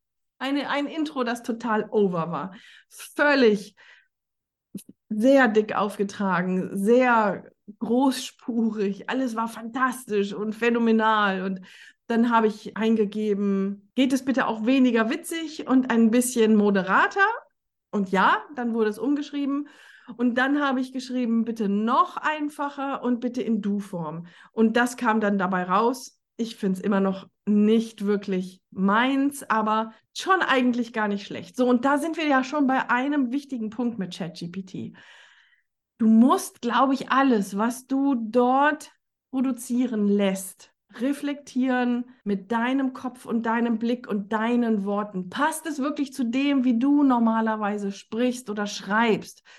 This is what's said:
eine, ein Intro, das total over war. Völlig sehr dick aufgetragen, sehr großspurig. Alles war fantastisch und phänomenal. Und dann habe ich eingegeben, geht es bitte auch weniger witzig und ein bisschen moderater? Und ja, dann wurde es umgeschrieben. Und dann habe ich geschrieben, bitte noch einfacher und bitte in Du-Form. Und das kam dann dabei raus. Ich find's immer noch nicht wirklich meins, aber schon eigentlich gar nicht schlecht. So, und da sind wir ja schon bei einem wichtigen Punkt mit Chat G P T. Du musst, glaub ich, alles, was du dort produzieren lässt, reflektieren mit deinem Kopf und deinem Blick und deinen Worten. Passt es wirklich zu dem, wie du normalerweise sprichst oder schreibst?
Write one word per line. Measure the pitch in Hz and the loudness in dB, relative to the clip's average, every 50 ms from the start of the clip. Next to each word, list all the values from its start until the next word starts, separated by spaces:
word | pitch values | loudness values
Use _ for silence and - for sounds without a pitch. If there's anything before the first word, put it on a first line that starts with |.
| _ _ _ _ _ _ _ _ | _ _ _ _ _ _ _ _
eine, | 247 269 277 285 262 - | -6 -4 -2 -2 -2 -2
ein | 233 285 285 - | -4 -4 -4 -4
Intro, | - 320 311 302 - 269 247 | -4 -4 -6 -4 -4 -4 -2
das | 233 240 240 240 | -2 -4 -4 -6
total | - 226 226 - 240 214 214 214 - | -6 -6 -4 -2 -2 0 0 -2 0
over | - 214 208 190 175 170 160 170 | 2 2 2 2 2 -2 -2 -4
war. | 165 143 147 190 185 226 - - - - _ _ | -4 -6 -6 -8 -12 -16 -20 -20 -20 -20 _ _
Völlig | - - - - - - 294 294 285 277 254 220 214 196 - - - _ - - - _ _ _ _ _ _ _ _ _ _ _ _ _ _ _ - - - - - _ _ _ | -20 -20 -20 -10 -2 2 2 4 6 6 6 6 4 4 0 -8 -18 _ -20 -20 -20 _ _ _ _ _ _ _ _ _ _ _ _ _ _ _ -18 -16 -16 -18 -20 _ _ _
sehr | 214 214 214 262 277 269 262 233 | -4 2 4 6 6 6 6 4
dick | 208 220 214 214 - | 4 2 0 0 -2
aufgetragen, | - 196 208 196 - 208 202 - - 208 190 185 170 180 185 185 185 175 - - | -4 -4 -4 -4 -4 -6 -6 -4 -4 -2 -2 0 0 0 -2 -2 -2 -4 -4 -4
sehr | 196 196 208 233 254 254 247 240 226 214 202 170 120 - - - _ _ - - - | -2 2 4 4 6 6 4 4 4 2 2 0 -4 -8 -14 -20 _ _ -20 -12 -10
großspurig. | - 202 226 247 269 277 254 - - - - _ - - 226 233 226 226 208 220 202 196 196 - - - | -4 0 2 2 2 2 0 -2 -6 -12 -16 _ -10 -6 -2 -2 -2 -2 -2 -2 -2 -4 -4 -6 -8 -6
Alles | 220 262 269 254 220 | -4 -4 -2 -4 -4
war | 220 226 226 | -4 -6 -6
fantastisch | 226 220 226 233 233 262 254 262 240 - - - 208 202 196 202 190 | -6 -10 -12 -10 -2 -2 0 0 -2 -4 -6 -4 -2 0 0 -2 -4
und | 151 208 220 208 | -6 -6 -6 -4
phänomenal. | - 233 240 233 240 233 226 220 220 220 220 220 214 208 196 190 185 185 | 0 2 2 2 4 4 4 4 4 4 4 4 4 2 2 0 0 -2
Und | 196 190 185 - - - - - - - _ _ - | -4 -6 -6 -10 -14 -20 -20 -20 -20 -20 _ _ -2
dann | 233 233 233 247 | 0 2 2 4
habe | 233 226 220 214 | 4 4 4 2
ich | 208 - - 208 - | 0 -2 -8 -12 -6
eingegeben, | - 220 220 226 220 214 202 208 214 214 214 202 196 202 202 196 196 196 196 196 202 - _ _ | -2 0 2 2 2 2 0 -2 -4 -2 -2 -2 0 0 0 0 0 0 -2 -4 -8 -12 _ _
geht | - 269 262 277 | 0 2 2 2
es | 262 - | 0 0
bitte | 277 254 262 - - | 0 0 0 0 0
auch | 226 220 214 | -2 -2 0
weniger | 226 262 269 254 254 226 226 226 220 | 2 4 4 4 4 4 2 2 0
witzig | 285 320 - - 339 330 330 294 - - - - | -2 -4 -6 -8 -8 -8 -8 -8 -10 -12 -2 2
und | 254 262 254 - | 2 2 2 4
ein | 240 226 226 226 | 4 4 4 4
bisschen | 214 247 240 240 - 233 220 220 220 | 4 4 2 2 2 2 4 6 6
moderater? | 208 202 208 202 196 180 185 196 247 339 392 - 392 392 415 466 508 - _ _ _ _ _ _ _ _ _ | 6 4 4 4 2 2 2 2 2 2 2 2 2 2 2 0 -4 -10 _ _ _ _ _ _ _ _ _
Und | - 208 196 185 | -4 -4 -2 0
ja, | 190 190 196 262 339 427 320 - 294 | 2 2 4 4 4 2 -2 -6 -8
dann | 269 240 240 220 | -6 -4 -2 0
wurde | 233 220 214 | 0 0 0
es | 208 - | 0 -2
umgeschrieben. | - 269 294 285 294 - - 285 285 262 277 285 294 - - - - - - - - - 233 - | -2 -2 -2 -2 -2 -6 -6 -4 -4 -2 -2 -4 -6 -8 -12 -20 -20 -20 -20 -20 -20 -18 -6 -2
Und | 240 247 226 254 | 0 0 2 2
dann | 254 277 285 294 | 2 2 2 0
habe | 294 277 262 262 | 0 0 0 -2
ich | 262 262 | -2 -4
geschrieben, | - 269 254 254 247 254 247 226 226 226 220 | -6 -10 -8 -6 -4 -2 0 2 2 0 0
bitte | 226 220 226 214 196 | 0 -2 -2 -2 0
noch | 202 202 214 226 247 302 349 339 - - | 0 0 0 2 2 2 2 0 -2 -4
einfacher | - 294 311 311 302 294 294 - 294 285 285 - 269 277 269 - - | -4 -4 -2 -2 -4 -6 -6 -6 -8 -8 -6 -6 -6 -6 -6 -4 -2
und | 247 247 233 | -2 -2 -2
bitte | 247 247 240 254 | -2 -4 -4 -4
in | - - 226 202 | -2 -2 -2 -2
Du-Form. | - 202 202 208 196 - - 170 165 151 160 165 170 - - - - - | -2 -2 -2 -2 -4 -6 -8 -8 -8 -8 -8 -10 -12 -14 -20 -20 -20 -10
Und | _ 220 226 226 226 | _ 0 2 2 4
das | 240 240 247 254 - | 2 0 0 -2 -2
kam | 247 233 220 226 | -2 0 0 2
dann | 214 202 208 196 | 0 0 0 0
dabei | 185 185 190 180 180 | 0 0 -2 -2 -2
raus. | 185 185 202 220 233 262 254 - - - _ _ _ _ | 0 0 2 2 2 0 -2 -8 -16 -20 _ _ _ _
Ich | - 233 226 - | -8 -8 -8 -6
find's | - - 196 190 185 | -4 -2 -2 -2 -2
immer | - 196 208 196 | 0 0 2 2
noch | 196 196 190 190 - - _ _ _ | 2 0 -2 -4 -8 -16 _ _ _
nicht | - 208 208 208 214 220 226 220 226 - - 202 | 0 2 4 4 4 4 2 2 -2 -6 -6 -2
wirklich | 202 208 202 202 - 190 185 185 185 - - _ _ | -2 -2 -2 -2 -2 -2 -2 -4 -6 -10 -16 _ _
meins, | - 190 190 196 202 220 247 262 277 269 269 285 277 - - - | -6 -2 0 2 2 2 2 2 2 0 0 -2 -2 -4 -4 -2
aber | 220 220 214 214 214 220 226 220 - - _ _ _ - | -2 0 0 0 0 0 -2 -4 -8 -16 _ _ _ -8
schon | - 339 381 370 | 0 2 2 2
eigentlich | - - 262 262 254 247 233 240 240 - | 2 2 2 2 2 2 0 0 -4 -4
gar | - 220 214 208 | -4 -4 -2 -2
nicht | 202 202 - | -2 -4 -6
schlecht. | - 147 117 - - - | -8 -12 -12 -12 -10 -4
So, | - 254 247 | 0 2 2
und | 254 240 247 | 2 2 2
da | 269 285 285 | 2 0 0
sind | 285 330 320 320 | 0 -2 -4 -2
wir | 320 302 | 0 2
ja | 277 262 262 | 2 2 0
schon | 262 - 302 285 254 | 0 -2 0 0 2
bei | 262 262 - - | 2 0 0 0
einem | 247 247 254 285 294 294 269 233 | 0 0 0 0 0 0 -2 -2
wichtigen | 240 285 285 - 277 240 220 214 | -2 -6 -6 -8 -8 -8 -8 -8
Punkt | 202 - 247 240 214 196 | -6 -4 -4 -4 -4 -4
mit | 185 170 | -8 -8
Chat | 180 - 180 160 165 - | -8 -8 -10 -10 -8 -10
G | 175 170 | -12 -10
P | 175 190 190 | -10 -10 -12
T. | - - 165 - - - - - - - - - - _ _ _ _ _ _ _ _ _ _ _ _ _ _ | -10 -12 -12 -12 -12 -14 -18 -20 -20 -20 -20 -20 -20 _ _ _ _ _ _ _ _ _ _ _ _ _ _
Du | 226 220 | 4 6
musst, | 220 220 240 269 349 370 - - - _ | 8 8 8 8 6 2 0 -6 -10 _
glaub | - 233 214 220 262 269 | -6 -2 2 2 2 2
ich, | 277 254 - - | 2 0 -2 -2
alles, | 247 262 277 277 247 214 196 190 196 196 | 0 2 2 4 4 2 0 -2 -2 -2
was | 214 240 247 - - | -2 -2 -4 -6 -6
du | - 269 269 277 277 277 | -4 -2 0 0 0 0
dort | 233 226 214 220 247 247 247 254 269 285 302 302 302 - - _ _ _ _ _ _ _ _ | -2 -4 -2 0 2 2 4 2 2 2 2 0 -2 -8 -16 _ _ _ _ _ _ _ _
produzieren | - 262 254 269 262 - - - 240 240 262 226 233 214 208 202 | -4 -2 -2 -2 -2 -4 -6 -4 -2 -2 0 0 0 0 2 2
lässt, | 202 202 202 196 190 190 - - - - - - _ _ _ _ - | 2 2 2 0 0 -2 -6 -12 -16 -20 -20 -20 _ _ _ _ -10
reflektieren | - 220 277 285 277 - 285 285 285 285 - - 254 254 262 254 247 247 240 240 240 240 - - _ _ | -4 -4 -2 -2 -2 -4 -6 -6 -8 -10 -6 -4 -2 0 0 0 0 0 0 0 -2 -4 -8 -14 _ _
mit | 202 202 196 190 - | -4 -4 -4 -4 -4
deinem | 233 226 233 247 262 277 277 254 262 | -2 -2 0 0 0 0 -2 -2 -4
Kopf | - - 254 247 - - | -6 -10 -12 -12 -12 -8
und | - - 233 226 | -6 -4 -2 -2
deinem | 233 226 233 233 233 233 214 | -2 0 0 0 0 0 -2
Blick | 233 233 247 247 - - | -2 -2 -4 -4 -4 -6
und | 202 214 196 - 226 | -6 -6 -4 -4 -2
deinen | 214 214 233 240 240 240 226 220 202 190 | -2 0 0 0 0 2 0 0 0 0
Worten. | 202 202 202 208 208 - 185 180 180 | -2 -2 -4 -4 -4 -6 -8 -8 -6
Passt | 175 226 285 311 311 311 - 330 | -4 -2 -2 -2 -2 -4 -6 -8
es | 294 - | -6 -4
wirklich | 254 294 302 294 285 262 | -4 -4 -4 -4 -6 -6
zu | - - 262 | -4 -4 -4
dem, | 226 233 262 277 285 285 277 247 | -2 -2 0 0 2 2 2 2
wie | 254 240 226 | 2 2 2
du | 254 277 285 294 294 | 2 2 4 4 4
normalerweise | 269 254 233 233 226 226 226 220 220 220 214 214 202 208 208 202 196 | 4 4 4 2 2 2 2 0 0 -2 -2 -2 -4 -4 -4 -4 -6
sprichst | 196 - - _ - 220 247 254 240 - - - | -8 -8 -12 _ -4 -2 0 0 0 -2 -6 -8
oder | 208 214 208 | -6 -6 -6
schreibst? | 202 - - 180 185 202 220 233 233 220 - - - - - _ - - | -6 -6 -8 -6 -2 0 2 4 4 2 0 -2 -6 -16 -20 _ -20 -20